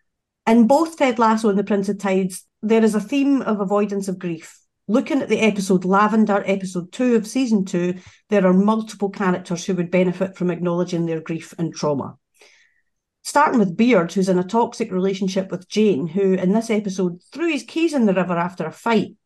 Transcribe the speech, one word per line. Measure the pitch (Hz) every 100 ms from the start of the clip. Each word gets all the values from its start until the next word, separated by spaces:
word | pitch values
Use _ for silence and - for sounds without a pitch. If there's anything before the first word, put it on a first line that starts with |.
| _ _ _ _ -
In | 233 226
both | 277 330 -
Ted | 269 233
Lasso | 220 220 226
and | 196
The |
Prince | 202 202 202
of | 196
Tides, | 196 190 190 - _ -
there | 214 226
is | 220
a | 208
theme | 190 277 277 277
of | 226 208
avoidance | 190 202 208 202 190
of | 185
grief. | 175 165 - - _ _ -
Looking | 233 - 294
at | -
the | 214
episode | 220 196 190 180 180
Lavender, | 196 208 220 208 202 190
episode | 196 190 180 170
two | - 254 226
of | 220
season | 262 262 214
two, | 185 175 175 180 - _ -
there | 208 185
are |
multiple | 185 202 220 220 - 202
characters | - 190 180 - 170
who | - 180
would | 170
benefit | 180 180 175 190 -
from | 180
acknowledging | 170 175 170 175 170 165
their | 160
grief | 160 160 - -
and | 165
trauma. | - 151 139 113 - _ _ _ _ _ _ _ _ _ _
Starting | - 294 302 254
with | 190 170
Beard, | 240 214 170
who's | 196 190
in | 180
a |
toxic | 180 233 233 - 233
relationship | 185 190 196 190 190 190
with | 175 -
Jane, | 208 214 135 165
who | 180 190
in | 185 185
this | 220 226
episode | 214 208 190 185 175 _
threw | 262 339
his | 285
keys | - 320 330
in | 294 220
the |
river | 185 185 170
after | 175 - 156
a |
fight, | - 233 220 147 -